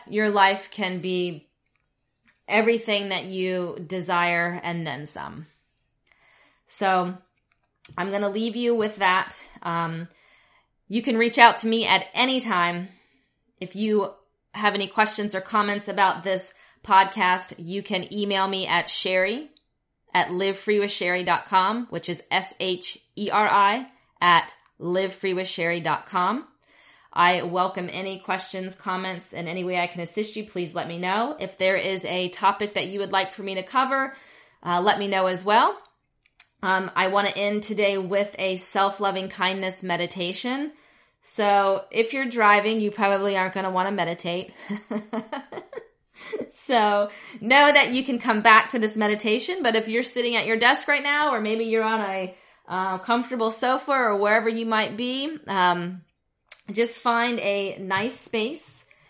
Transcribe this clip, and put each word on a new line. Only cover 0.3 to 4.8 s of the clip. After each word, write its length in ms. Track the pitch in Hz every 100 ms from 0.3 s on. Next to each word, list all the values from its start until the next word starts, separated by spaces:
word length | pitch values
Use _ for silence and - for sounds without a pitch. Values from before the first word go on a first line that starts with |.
| 202 196 202 -
can 300 | - 185 180
be 480 | 180 180 180 151 _ _ _ _ _ _ _ _ _ _ -
everything 600 | 214 220 226 226 202 196
that 160 | 185
you 540 | 180 190 185 185 175 - 160
desire 760 | 185 175 175 175 170 175 175
and 240 | 170 170